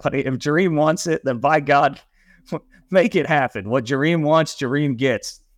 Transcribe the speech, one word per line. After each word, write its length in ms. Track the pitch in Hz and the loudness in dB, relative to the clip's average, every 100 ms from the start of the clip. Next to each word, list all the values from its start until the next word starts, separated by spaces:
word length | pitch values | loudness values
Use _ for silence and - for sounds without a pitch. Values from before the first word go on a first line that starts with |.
funny. 160 | 147 143 | -4 -2
If 160 | 131 127 | -2 -4
Jareem 400 | 147 151 190 151 | -2 0 2 2
wants 320 | 156 160 175 | 0 0 -2
it, 180 | 156 131 | -4 -2
then 140 | 120 | -2
by 220 | 139 156 | 0 0
God, 380 | 143 143 147 143 _ _ _ _ - | 2 4 2 0 _ _ _ _ -12
<laughs> 400 | 165 - _ - | -12 -12 _ -2
make 240 | 190 165 185 | 2 2 2
it 100 | 143 | 0
happen. 440 | 151 127 107 98 | 0 0 -4 -4
What 140 | 127 | -2
Jareem 380 | 113 135 151 170 | -2 -2 0 0
wants, 340 | 147 160 156 - | 2 2 0 -4
Jareem 400 | 131 143 147 120 | -4 -2 -2 0
gets. 460 | 135 113 - - _ | 0 -2 -6 -18 _